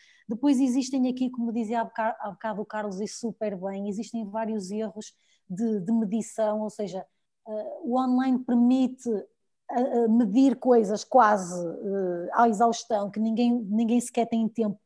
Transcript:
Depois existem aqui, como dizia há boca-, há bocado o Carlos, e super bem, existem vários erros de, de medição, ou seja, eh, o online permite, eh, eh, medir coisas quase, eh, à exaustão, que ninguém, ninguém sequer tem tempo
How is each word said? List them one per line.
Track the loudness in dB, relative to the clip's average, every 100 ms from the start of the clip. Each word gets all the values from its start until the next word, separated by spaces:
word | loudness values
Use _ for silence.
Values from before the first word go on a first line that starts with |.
| _ _ -10
Depois | -2 2 4
existem | 2 2 0 0 0
aqui, | 0 -4
como | -4 -4
dizia | -2 -2 -4
há |
boca-, | -4 -4 -4 -4
há | -10
bocado | -8 -8 -6
o |
Carlos, | -8 -6 -6 -6
e | -8
super | -6 -8 -6 -6 -6
bem, | -8 -6 -6
existem | -6 -8 -8
vários | -8 -6 -4 -6 -6
erros | -6 -6 -10 -18 _ _ _ -12
de, | -4 -2 -2
de | 0
medição, | 0 0 -4 -4 -2 -2 0
ou | -4
seja, | -6 -8 -8 -12 _ _ _ -10
eh, | -10 -8 -8
o | -2 0
online | 2 2 2 0
permite, | 2 4 4 4 2 -2 -4
eh, | -4 -6 _ _ _ -6 -2
eh, | 0 2 4
medir | 4 4 6 4 4
coisas | 4 6 4 -2
quase, | 2 6 6 4 0 -6
eh, | -6 -6 -4 -2 -2 -4 -2
à | 4 4
exaustão, | 4 2 0 -2 -2 -2
que | -2
ninguém, | -2 2 2
ninguém | 0 0 0 2 2
sequer | 0 -2 -2
tem | 0 -2
tempo | -2 -4 -4